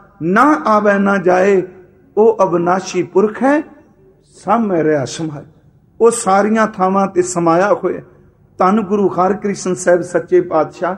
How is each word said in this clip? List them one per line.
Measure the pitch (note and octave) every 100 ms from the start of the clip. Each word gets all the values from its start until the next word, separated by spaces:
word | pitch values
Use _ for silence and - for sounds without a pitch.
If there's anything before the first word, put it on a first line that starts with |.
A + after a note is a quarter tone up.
| - -
ਨਾ | D#3 G3+ C#4 D4+ A3
ਆਵੇ | G#3+ G#3 G3+
ਨਾ | G3 G3
ਜਾਏ, | F3 F3+ F#3+ G3 F3 - - _ _ -
ਉਹ | A3+ A3
ਅਬਨਾਸ਼ੀ | F#3+ E3+ E3+ F#3+ F#3 F3+
ਪੁਰਖ | D#3+ F#3 G#3+ G#3+
ਹੈ, | B3+ D4 - - _ _ _ _
ਸਭ | _ - - A3+
ਮੈਂ | A3 F3
ਰਿਹਾ | D#3 D3+
ਸਮਾਏ।" | B2+ - E3 D3 - _ _ _ _ -
ਉਹ | A3+
ਸਾਰੀਆਂ | A3+ - G3 G#3 A3 G#3+
ਥਾਵਾਂ | G#3+ F#3 G3 G3
ਤੇ | F3+
ਸਮਾਇਆ | F3 F3 E3+ E3 G3+
ਹੋਇਆ। | F3 F3+ F3+ - - _ _ _ -
ਧੰਨ | F#3 G#3+
ਗੁਰੂ | F#3+ G#3 F#3+
ਹਰਕ੍ਰਿਸ਼ਨ | - F#3 G3+ G#3 G3 F#3
ਸਾਹਿਬ | F3+ - F3
ਸੱਚੇ | E3+ E3+ E3 F3+
ਪਾਤਸ਼ਾਹ | F3 D#3+ C#3+ - F3